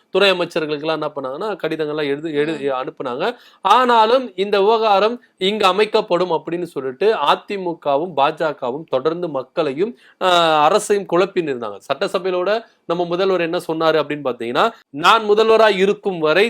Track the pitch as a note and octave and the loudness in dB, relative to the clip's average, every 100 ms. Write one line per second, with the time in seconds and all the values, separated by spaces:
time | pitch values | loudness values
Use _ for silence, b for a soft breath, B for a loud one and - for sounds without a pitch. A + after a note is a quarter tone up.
0 | b F#3+ G3 F3+ E3+ E3+ D3+ D3+ D#3+ D#3 | b 2 2 2 -2 -4 -4 -4 -4 -4
1 | D3+ D3 C3 D3 G#3+ F3+ D#3 D#3 D3+ D3+ | -6 -8 -10 -8 -8 -6 -6 -4 -4 -4
2 | C#3+ C#3+ D#3+ D3 D3 D3 C#3 B2+ C#3+ - | -4 -4 -4 -2 -2 -2 -4 -4 -6 -8
3 | C#3 B2+ G3 - B B F#3+ A#3 B3 A#3 | -8 -4 -4 -6 B B 2 4 4 4
4 | A3 C4 A#3+ F3+ G3+ G3+ G3 A3+ A3 G3 | 4 2 0 -6 -2 2 2 2 4 2
5 | G#3+ A#3+ b b F#3 G#3+ G3 F#3+ A3 A3 | 2 -2 b b -2 2 2 2 2 0
6 | G#3 F3 F#3 D#3 - F3 F3 C#3+ C3 B2+ | 0 0 0 -4 -4 -8 -6 -8 -8 -2
7 | G#3 F#3+ D3 F#3+ - G3+ F3+ E3 D3 C#3 | 0 2 2 0 -2 -8 -6 -6 -2 -2
8 | F#3 C3+ D3 D#3 D#3+ C#3+ B2 C#3+ E3 C3 | -2 0 0 0 -4 -4 -6 -6 -4 -2
9 | D3+ F3 E3+ C#3 B2 - D3+ C3+ A3 - | -2 -4 -6 -8 -6 -4 -4 -2 -6 -8
10 | b b F#3 F3 E3 D#3 D3+ G3 - G3+ | b b 2 4 4 4 4 2 0 -2
11 | F#3 F3 F#3+ F#3 D#3 B2 A2 G2 - C#3 | 0 0 0 -2 -4 -4 -8 -8 -6 -4
12 | F#3+ G3 F#3 F3+ F3+ A3+ - b - E3+ | -4 -4 -2 -2 -2 -2 -6 b -6 -4
13 | E3+ F3 G3 F3+ E3 F3 - D#3+ D#3+ D#3 | -4 -2 0 0 -2 -4 -4 -2 2 2
14 | C#3+ D3 C3+ A#2+ A#2 C#3+ A3+ - _ C#3+ | 0 -4 -6 -6 -4 0 0 -2 _ 0
15 | F3+ A3+ G#3+ G#3 A3 A3 A3 F#3+ G3 G3+ | 4 4 4 4 4 6 6 4 0 0
16 | G3+ F3 D3+ E3 | -4 -2 2 2